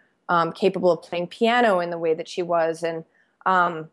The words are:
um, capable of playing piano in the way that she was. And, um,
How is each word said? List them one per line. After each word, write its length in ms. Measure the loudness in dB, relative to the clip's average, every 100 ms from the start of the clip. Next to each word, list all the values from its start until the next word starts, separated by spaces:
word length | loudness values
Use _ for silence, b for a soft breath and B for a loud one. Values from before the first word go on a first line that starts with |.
| b b -2
um, 240 | 0 0
capable 400 | 0 0 2 2
of 100 | 0
playing 260 | -4 -8 -8
piano 520 | -2 2 4 2 2
in 100 | -2
the 80 | -2
way 160 | -2
that 140 | -2 -4
she 140 | -6
was. 420 | -2 0 0 -2
And, 220 | -6 -6 -12 _ _ _ 0
um, 440 | 2 2 -2 -12